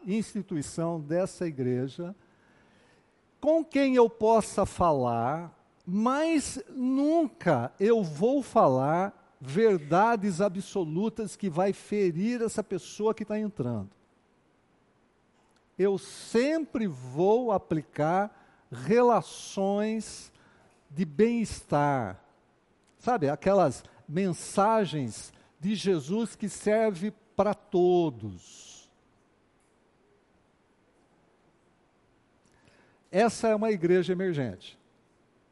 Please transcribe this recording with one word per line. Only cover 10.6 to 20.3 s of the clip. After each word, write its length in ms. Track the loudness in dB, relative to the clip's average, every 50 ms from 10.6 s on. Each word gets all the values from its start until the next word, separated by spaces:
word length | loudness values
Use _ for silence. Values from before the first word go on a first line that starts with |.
| -8 -6 -6 -6 -4 -2 -2 -2 -2 -2 -2 -4 -8 -8 -8
que 140 | -6 -6 -4
vai 240 | 0 0 0 0 0
ferir 680 | -4 -6 -6 -2 0 0 0 0 0 -2 -2 -2 -2
essa 220 | -4 -4 -4 -4 -6
pessoa 500 | -6 -6 -8 -8 -10 -8 -4 -2 -2 -2
que 120 | -2 -4
tá 120 | -6 -4 -4
entrando. 520 | -4 -4 -4 -4 -4 -4 -4 -4 -6 -10 -14 _ _ _ _ _ _ _ _ _ _ _ _ _ _ _ _ _ _ _ _ _ _ _ _ _ _ _ _ _ _ _ _ _ _ _ _ 0
Eu 200 | 0 0 0 0
sempre 880 | -4 -10 -16 -18 -10 -2 0 2 2 2 0 0 -2 -4 -4 -4 -4 -4
vou 640 | -4 -6 -10 -8 -2 0 2 4 4 2 2 0
aplicar 1120 | -2 -2 -2 -2 -4 -4 -4 -6 _ -2 -2 0 0 0 -2 -4 -8 -14 _ _ _ _ _ _
relações 1600 | -16 -10 -2 0 2 4 4 4 4 2 0 -2 -8 -16 -16 -10 -6 -4 -4 -2 -2 -2 -2 -2 -4 -6 -6 -10 -14 -18 -20 -20